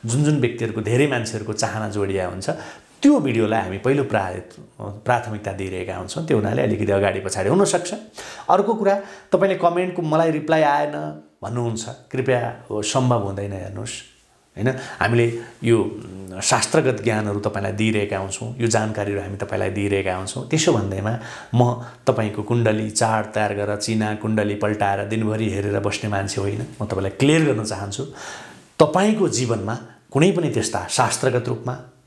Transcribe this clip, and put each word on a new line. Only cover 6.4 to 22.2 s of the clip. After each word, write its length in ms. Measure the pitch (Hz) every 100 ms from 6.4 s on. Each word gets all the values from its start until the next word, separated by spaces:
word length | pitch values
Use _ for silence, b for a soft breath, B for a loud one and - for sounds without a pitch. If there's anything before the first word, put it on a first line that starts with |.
| 104 110
अलिकति 300 | 135 104 101
अगाडि 280 | 98 98 95
पछाडि 280 | 98 101 95
हुनसक्छ। 460 | 170 196 180 - - - B B B B
अर्को 240 | 196 202
कुरा, 200 | 220 196 202 B B B
तपाईँले 220 | - 196
कमेन्टको 480 | 185 175 175 180 180
"मलाई 280 | 160 156 165
रिप्लाई 320 | 156 151 160
आएन" 300 | 151 143 147 147 151 151 - _
भन्नुहुन्छ, 440 | - 120 120 110 -
कृपया, 760 | 117 - 131 127 127 117 - -
हो, 120 | 107
सम्भव 400 | 107 135 127 120
हुँदैन। 300 | 98 98 101
हेर्नुहोस्, 640 | 98 95 98 107 - - _ _ _ _ -
होइन, 120 | 107 127 B B
हामीले 420 | 101 117 117 117 B B
यो, 180 | 110 113
उम्, 420 | 104 101 - 95 95 92
शास्त्रगत 640 | - 123 - 160 131 113
ज्ञानहरू 380 | 110 107 107 101
तपाईँलाई 320 | 104 104 98
दिइरहेका 460 | 101 110 107 101 98
हुन्छौँ, 380 | 95 - 117 127
यो 80 | 117
जानकारीहरू 560 | 110 107 104 101 101
हामी 140 | 95 101
तपाईँलाई 340 | 98 101 95
दिइरहेका 460 | 98 101 98 95 92
हुन्छौँ। 320 | 95 - -
त्यसो 240 | 156 156
भन्दैमा 460 | 123 98 95 104 117 B B B
म 320 | 120 120 117 B B -
तपाईँको 360 | 127